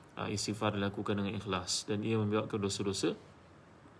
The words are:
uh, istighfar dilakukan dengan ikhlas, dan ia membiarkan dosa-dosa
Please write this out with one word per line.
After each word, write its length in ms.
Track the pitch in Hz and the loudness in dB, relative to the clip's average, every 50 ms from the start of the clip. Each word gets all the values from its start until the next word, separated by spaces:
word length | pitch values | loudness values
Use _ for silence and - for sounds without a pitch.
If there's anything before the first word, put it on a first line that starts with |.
| - - - - | -20 -14 -10 -6
uh, 80 | 101 101 | -4 -2
istighfar 480 | 107 104 - - 104 107 113 104 101 | -2 -2 -2 -2 -2 0 0 0 2
dilakukan 400 | 101 98 101 - - 101 - 107 | 2 0 0 0 -2 -2 0 0
dengan 160 | 101 98 95 - | 0 0 0 -2
ikhlas, 560 | 101 - 104 95 90 90 - - - - - | -4 -2 -2 -2 0 0 0 -2 -2 0 0
dan 160 | 107 101 110 | -2 0 0
ia 160 | 113 113 110 | 2 2 2
membiarkan 400 | 107 104 107 107 107 - - 107 | 2 4 2 2 2 0 0 0
dosa-dosa 560 | 98 98 - - 101 98 95 - - 165 - - - - - - - - - - - - - - - - - | 0 0 0 0 0 0 0 2 2 0 0 -2 -6 -16 -20 -20 -20 -20 -20 -20 -20 -20 -20 -20 -20 -20 -20